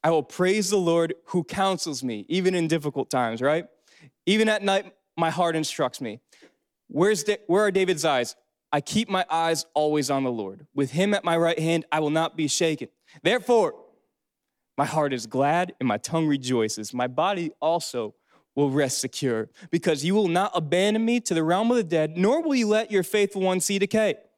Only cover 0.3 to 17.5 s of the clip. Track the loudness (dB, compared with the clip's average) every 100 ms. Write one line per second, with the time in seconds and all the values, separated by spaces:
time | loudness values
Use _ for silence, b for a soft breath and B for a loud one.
0.3 | -2 0 2 2 2 2 2 0 -4 -4
1.3 | -4 -4 -2 0 0 -4 -6 -6 -6 -4
2.3 | 0 0 0 0 0 -2 -6 -2 0 0
3.3 | 0 0 0 -4 _ b b -20 _ 0
4.3 | 2 2 2 0 0 -2 _ _ -2 -2
5.3 | 0 0 0 -4 -2 -4 -4 -10 -10 _
6.3 | b b b _ _ _ 0 2 2 -2
7.3 | -4 0 2 2 2 0 0 0 0 -2
8.3 | -8 _ _ _ -4 -2 -2 0 -2 0
9.3 | 0 0 -2 -2 -2 0 0 0 -2 -2
10.3 | -4 -8 -12 -10 -4 -2 0 0 0 0
11.3 | 2 2 0 0 -2 0 -2 0 0 -2
12.3 | -2 -4 0 0 -2 -10 _ b b 0
13.3 | 0 2 4 4 -2 -20 _ _ _ _
14.3 | _ _ _ _ -4 -2 0 0 -2 -4
15.3 | 0 2 2 -2 -2 -2 -2 -2 -2 0
16.3 | 0 0 0 0 -4 -8 -6 -4 0 0
17.3 | -2 -6